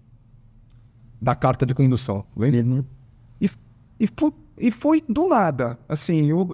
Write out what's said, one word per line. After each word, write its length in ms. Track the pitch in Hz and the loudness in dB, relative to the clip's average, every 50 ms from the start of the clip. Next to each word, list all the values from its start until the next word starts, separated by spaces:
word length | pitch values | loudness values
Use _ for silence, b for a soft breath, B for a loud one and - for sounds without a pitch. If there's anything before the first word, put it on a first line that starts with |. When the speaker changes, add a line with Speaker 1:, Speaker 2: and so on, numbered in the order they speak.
| _ _ - - _ _ - - - - - - - - - - - - _ - - - - - | _ _ -20 -20 _ _ -20 -20 -20 -20 -20 -20 -20 -20 -20 -20 -20 -20 _ -20 -20 -20 -14 -6
Speaker 1:
da 140 | 110 120 120 | -2 -2 -2
carta 300 | - - 131 131 - 143 | 0 0 0 0 2 0
de 100 | 120 131 | -2 0
condução, 500 | 131 139 131 127 113 - - 101 98 98 - - | 2 2 2 2 2 -2 -4 -6 -6 -6 -10 -6
lembra? 280 | - 107 131 147 120 117 | -2 0 2 2 2 2
Speaker 2:
Uhum. 220 | 120 127 135 135 - - - - - - - - - - - | 2 0 -2 -4 -6 -12 -20 -20 -20 -20 -20 -20 -20 -10 -4
Speaker 1:
E, 80 | - 202 - - - - - - - _ - - | -4 -4 -4 -6 -20 -20 -20 -20 -20 _ -6 -4
e 80 | 226 202 | -4 -2
fo-, 260 | - - 311 302 302 - - - - - | -2 0 -2 -2 -2 -4 -18 -20 -10 -4
e 140 | - 240 | -2 -2
foi 320 | 220 - - 285 320 311 311 - | -2 0 0 2 2 2 0 -2
do 180 | 214 285 330 381 | -2 0 2 2
nada, 500 | 320 240 196 165 143 123 - - 123 - - - | 2 2 2 0 0 -2 -4 -4 -6 -10 -10 -8
assim, 380 | - 151 - - 170 156 151 147 | -8 -6 -4 -2 0 2 2 2
eu, 220 | 156 170 190 180 | 2 0 -2 -2